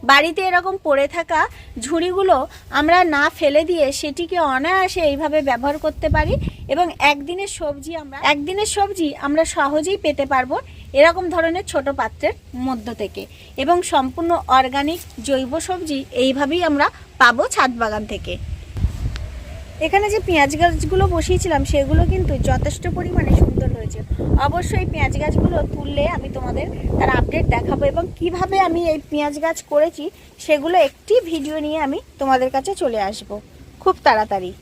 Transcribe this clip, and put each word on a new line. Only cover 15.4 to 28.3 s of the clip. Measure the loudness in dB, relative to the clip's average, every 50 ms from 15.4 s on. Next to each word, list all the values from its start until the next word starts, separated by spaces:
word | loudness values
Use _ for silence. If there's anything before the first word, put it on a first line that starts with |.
| -2 -2 -4 -6 -4 -4
সবজি | -6 -6 -4 -4 -6 -6 -6 -6 -2 0 2
এইভাবেই | 2 2 0 0 0 0 0 0 2
আমরা | 2 2 2 0 -2 -6 -20 -20 0 4
পাবো | 4 4 6 4 0 -2 2
ছাদ | 0 0 0 0 -2
বাগান | -4 -4 -2 -6 -6 -8 -8
থেকে। | -10 -8 -8 -10 -8 -8 -10 -10 -10 -12 -12 -6 -4 -2 -2 -2 -4 -6 -6 -6 -6 -10 -10 -12 -14 -14 -14 -14 -14 -16 -16 -8 -4 -4
এখানে | 2 2 2 2 2 0
যে | -2 0 2
পেঁয়াজ | 4 4 4 2 4 2
গাছগুলো | 2 2 2 2 -2 0 2 2 4 4 2
বসিয়েছিলাম | 0 0 2 0 0 2 0 0 0 0 2
সেগুলো | 2 2 2 4 4 4 4 4 2
কিন্তু | 0 2 0 0 0 2 2
যথেষ্ট | 2 2 0 -2 -4 -4 -6 -6 -4 -4
পরিমাণে | -4 -2 0 0 2 6 6 6
সুন্দর | 6 4 2 0 0 0 -2
হয়েছে। | -2 -6 -8 -8 -8 -6 -6 -4 -4 -2 2 2 2 2 2
অবশ্যই | 0 0 -2 0 0 0 0 -2
পেঁয়াজ | -2 0 0 0 0 -2
গাছগুলো | -2 0 0 2 2 2 2 0 -2 -2 -4
তুললে | -6 -6 -4 -2 0 0 0 0
আমি | -2 -6 -8 -8
তোমাদের | -8 -6 -6 -4 -4 -6 -6 -8 -6 -4 -2 0 2
তার | 2 2 2 2
আপডেট | 0 0 0 0 2 2 2
দেখাবো | 0 0 -2 -2 2 0 0
এবং | 0 0 -4 -4 -4 -4
কিভাবে | -2 -2